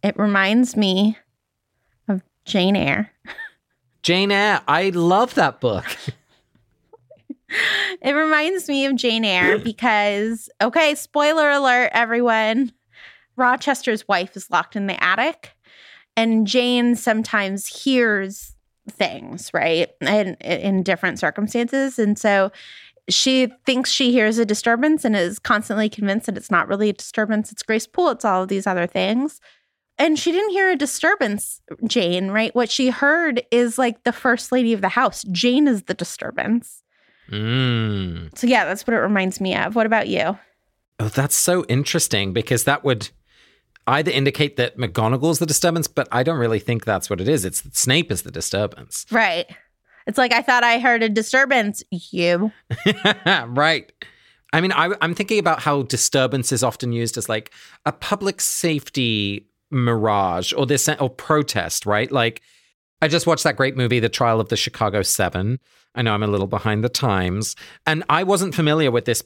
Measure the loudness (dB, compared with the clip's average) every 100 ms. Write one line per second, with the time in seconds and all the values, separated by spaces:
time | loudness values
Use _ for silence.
0 | -2 0 0 2 4 4 2 2 2 4
1 | 2 0 _ _ _ _ _ _ _ _
2 | -4 -4 -4 _ -4 0 2 2 0 -2
3 | -4 _ -20 -16 -16 _ _ _ _ _
4 | -2 0 2 2 2 0 0 0 2 2
5 | 2 4 2 2 0 2 -2 -2 -4 -10
6 | -10 -14 _ _ _ _ _ _ _ -20
7 | _ -20 _ -20 _ -4 -2 -2 -4 -4
8 | -2 0 2 2 0 -2 -2 -2 0 0
9 | 0 0 0 2 2 2 -2 -2 0 2
10 | 2 0 -2 -4 -10 _ 0 2 2 0
11 | -4 0 2 4 2 4 4 4 2 2
12 | 0 2 2 2 2 0 -2 -4 _ -20
13 | -20 -20 _ 0 2 2 0 -2 -2 -4
14 | 0 0 0 -8 -2 -2 -2 -4 -4 0
15 | 0 2 0 -4 -16 _ _ -20 -20 -20
16 | _ -2 2 2 2 2 2 2 2 2
17 | 0 0 0 -2 -2 -6 -10 -6 0 2
18 | 2 2 -2 -10 -18 -20 _ _ -20 -4
19 | -4 -4 -14 -14 -6 -2 0 0 -2 _
20 | 0 0 0 -6 -6 -4 -2 -2 0 -2
21 | -2 -2 -4 -2 -4 -2 -2 -2 -2 0
22 | 0 2 2 2 0 -4 -20 -20 -20 _
23 | -4 0 2 2 2 -2 -2 0 0 0
24 | 2 4 2 2 0 0 0 2 2 2
25 | 2 0 0 -4 -2 -2 0 -2 -2 -2
26 | -2 -2 -4 -8 0 0 0 0 0 -2
27 | -6 -4 0 -2 -4 -10 -4 -4 -2 0
28 | 0 2 0 0 0 -2 -2 -2 -2 -2
29 | 0 0 -2 -6 -20 _ _ _ _ _
30 | 2 2 0 0 0 0 0 0 -2 -2
31 | 0 0 0 -4 -8 -14 _ -8 -2 0
32 | 0 0 -2 -2 0 0 -2 0 0 2
33 | 2 2 0 -2 0 2 2 2 -2 0
34 | -4 -2 0 0 0 0 2 0 0 2
35 | 0 -2 -6 0 2 4 4 2 -2 -8
36 | -6 -8 -8 -6 0 -2 -2 -20 _ _
37 | _ _ -10 -4 0 0 2 0 0 -2
38 | -4 -6 -10 -4 2 2 2 -4 -2 0
39 | 2 0 0 -2 -4 -2 -2 -2 0 0
40 | 0 -2 -2 -6 _ _ _ _ _ _
41 | -4 -2 -2 0 0 0 0 -2 0 -2
42 | 0 0 0 -2 0 0 2 0 0 -2
43 | -4 _ _ _ _ _ _ _ 0 0
44 | 2 2 0 2 -2 0 -2 -2 -4 0
45 | 0 2 2 0 0 2 2 0 -2 -4
46 | -2 0 0 2 2 0 0 -4 0 -2
47 | -2 -2 0 0 0 -6 -8 -4 2 2
48 | 0 -4 -6 -8 -4 -2 -4 -6 -14 -14
49 | -4 0 0 -2 -8 -12 _ _ _ _
50 | -6 0 2 2 2 2 4 2 2 2
51 | 2 0 0 0 2 2 0 -4 -8 -10
52 | -8 -2 0 2 0 -4 _ -2 0 0
53 | 0 0 0 0 0 0 2 2 -4 _
54 | -20 _ _ _ _ 0 0 2 0 0
55 | -2 -2 0 0 2 0 0 0 0 -2
56 | 0 2 2 0 -2 0 -2 -2 -6 -4
57 | -4 -6 -6 -6 -6 -20 -20 -8 -8 -6
58 | -6 -4 -4 -2 -4 -2 -2 -2 -4 -2
59 | 0 0 -2 -6 _ _ _ -2 0 2
60 | 2 2 2 0 -4 -2 0 0 0 0
61 | -4 -6 -2 0 0 -4 -4 -6 -2 -2
62 | 0 0 0 -2 _ _ _ _ _ _
63 | 0 0 2 2 0 0 -2 0 0 2
64 | 0 0 2 2 0 -2 -2 -2 -2 0
65 | 0 0 0 0 -2 -4 _ _ _ -4
66 | 0 0 0 0 0 -2 0 0 -2 -2
67 | 0 0 0 -2 -4 -10 -16 -8 -4 -4
68 | 0 0 2 0 0 0 2 2 2 0
69 | 0 -4